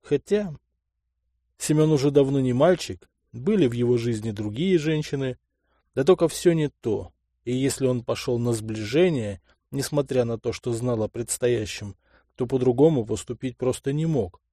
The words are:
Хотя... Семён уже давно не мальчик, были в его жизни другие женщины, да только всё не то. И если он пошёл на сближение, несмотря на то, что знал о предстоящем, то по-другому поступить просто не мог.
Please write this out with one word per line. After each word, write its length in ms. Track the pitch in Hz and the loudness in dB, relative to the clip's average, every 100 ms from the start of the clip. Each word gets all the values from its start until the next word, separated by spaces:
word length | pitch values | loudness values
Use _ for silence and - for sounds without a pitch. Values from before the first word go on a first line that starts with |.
Хотя... 520 | - 143 - 208 202 143 _ _ _ _ _ _ _ _ _ _ | -2 -4 0 -2 -2 -10 _ _ _ _ _ _ _ _ _ _
Семён 320 | - 151 156 | 0 2 4
уже 220 | 151 143 | 4 4
давно 260 | 143 135 139 | 4 4 2
не 120 | 131 | 0
мальчик, 560 | 123 160 180 - 90 _ _ _ | 4 4 2 -2 -12 _ _ _
были 340 | 117 143 214 135 | -6 -2 2 2
в 60 | |
его 260 | 120 120 123 | 2 2 2
жизни 320 | 120 110 110 | 0 -4 -6
другие 480 | 107 104 107 185 175 | -6 -6 -4 0 2
женщины, 580 | 151 156 147 139 131 123 _ _ _ _ _ - | 2 -2 -2 -4 -4 -8 _ _ _ _ _ 0
да 80 | |
только 240 | 135 180 165 | 4 4 4
всё 240 | - 180 | 2 2
не 160 | 165 147 | 2 -2
то. 440 | _ 120 101 90 _ _ _ | _ -4 -4 -6 _ _ _
И 80 | 120 | -6
если 340 | 127 135 - 131 | -2 -2 0 0
он 180 | 123 | 0
пошёл 340 | 120 113 - 120 | -4 -4 -2 -2
на 140 | 120 | 0
сближение, 880 | 113 110 107 107 139 185 143 107 95 _ _ _ | -2 -4 -8 -2 2 2 2 -4 -10 _ _ _
несмотря 520 | 139 131 147 135 127 | -8 -2 -2 0 -2
на 140 | 117 113 | -2 -2
то, 140 | 120 | -6
что 200 | 104 127 | -6 -6
знал 300 | 113 123 117 | -4 -2 -2
о 60 | 107 | -4
предстоящем, 880 | 113 117 - 123 120 107 - 101 - _ _ _ _ | -6 -8 -2 0 0 -4 -10 -12 -14 _ _ _ _
то 100 | 123 | -2
по-другому 580 | 135 123 120 156 147 | 2 2 4 4 4
поступить 520 | 107 110 - 117 131 120 | -2 -6 -8 -8 -10 -4
просто 360 | 127 123 139 | -4 -2 -4
не 140 | 147 165 | -2 0
мог. 340 | 147 95 _ _ | -2 -2 _ _